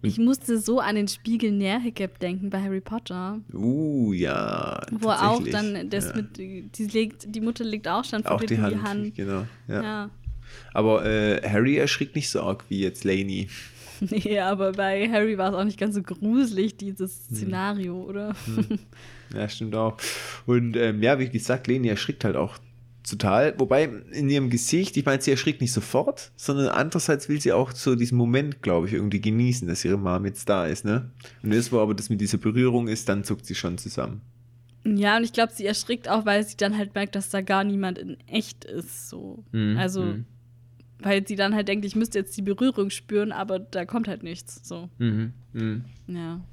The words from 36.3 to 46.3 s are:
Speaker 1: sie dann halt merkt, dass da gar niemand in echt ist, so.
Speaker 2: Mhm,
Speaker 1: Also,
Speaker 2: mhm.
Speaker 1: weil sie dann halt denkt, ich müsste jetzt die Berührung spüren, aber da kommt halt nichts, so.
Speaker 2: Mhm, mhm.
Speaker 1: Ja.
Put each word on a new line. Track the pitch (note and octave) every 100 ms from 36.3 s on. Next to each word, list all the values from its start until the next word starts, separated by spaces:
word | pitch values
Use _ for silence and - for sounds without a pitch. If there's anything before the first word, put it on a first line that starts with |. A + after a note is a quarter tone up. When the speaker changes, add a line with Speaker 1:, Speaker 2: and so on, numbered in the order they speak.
| G3+
Speaker 1:
sie | G#3 -
dann | G3+ G#3+
halt | G3+
merkt, | - G3+
dass | G3 G3
da | G3
gar | F#3+ G3
niemand | G3+ G3+ F#3+ F3+
in | - - -
echt | - G#3 -
ist, | - C3 - - -
so. | - F#2+ - -
Speaker 2:
Mhm, | A2+ G#2+ A2
Speaker 1:
Also, | F#3 F#3+
Speaker 2:
mhm. | G2+ G#2 A#2+ - - - - - - -
Speaker 1:
weil | G3 G3 G3
sie | G3+
dann | G3
halt | G#3+ G3+
denkt, | G3+
ich | G3+
müsste | G#3+ A3+ G#3
jetzt | F#3+ -
die |
Berührung | G3 G3 B3+ B3 G3+
spüren, | - - G#3 G#3+
aber | - G3 F#3+
da | G3 F#3+
kommt | F3 A#3 G#3+
halt | F#3
nichts, | E3+ E3+ - -
so. | - F3 F3 -
Speaker 2:
Mhm, | A#2+ G#2+ A2+ B2+ -
mhm. | A#2 A2 A2 B2+ - -
Speaker 1:
Ja. | F3 E3